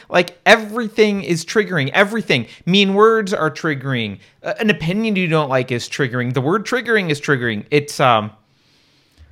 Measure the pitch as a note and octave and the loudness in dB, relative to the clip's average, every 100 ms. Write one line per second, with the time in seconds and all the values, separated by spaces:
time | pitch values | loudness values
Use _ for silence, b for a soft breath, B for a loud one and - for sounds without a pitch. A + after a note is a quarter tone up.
0 | - F3 F3 - - A3+ G#3+ A3 A3 A3 | -2 0 0 0 4 4 2 -6 -2 2
1 | G#3+ G3 - E3 - A3+ F#3 F3+ C3+ - | 2 0 -2 -4 -2 -2 0 -2 0 2
2 | G3 A3+ - C#3+ A2 B - G3 G3 G3 | 2 0 -2 -2 -2 B 0 2 4 4
3 | A3 A3+ G3 G#3 D#3 D#3 E3 C#3 C3+ B2+ | 4 4 0 -2 -2 -2 -4 -4 -4 -4
4 | G#2+ G2 b b E3 E3+ G#3+ F#3+ D#3+ G3 | -4 -8 b b -8 -2 0 0 -2 -2
5 | A3+ F#3+ F3+ D#3 C#3+ C3 B2+ B2 - - | -2 -2 0 0 0 -2 -2 -4 -6 -4
6 | C3+ B2 A#2+ C3 C3 G#3 - B3 A#3+ A3 | -2 -2 -2 -2 0 -2 -2 -4 0 0
7 | F3 C#3 - C3 A#2+ G#2 - D3 C#3+ - | 0 -2 -2 -2 -2 -4 -2 -2 0 0
8 | C3+ A2+ G#2 - _ _ _ _ _ _ | 2 2 0 -8 _ _ _ _ _ _
9 | _ _ - | _ _ -20